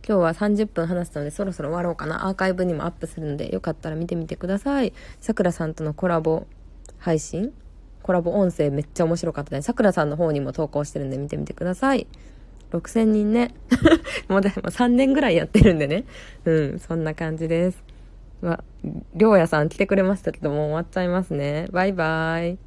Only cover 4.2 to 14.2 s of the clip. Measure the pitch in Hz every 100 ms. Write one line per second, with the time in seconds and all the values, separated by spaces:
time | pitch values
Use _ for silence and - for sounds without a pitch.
4.2 | 160 175 175 202 277 277 214 - - -
5.2 | - 220 180 - 160 156 156 151 185 165
6.2 | 160 160 - - - - - - - 160
7.2 | - 160 233 - - - - - - 180
8.2 | 170 208 185 - 147 139 147 - 165 170
9.2 | 170 147 143 135 151 247 214 180 151 151
10.2 | 165 147 135 135 151 147 147 151 135 131
11.2 | 143 151 147 - 175 180 269 262 - -
12.2 | - - - - - 170 - 226 220 214
13.2 | 208 233 240 - - 254 - 330 - 466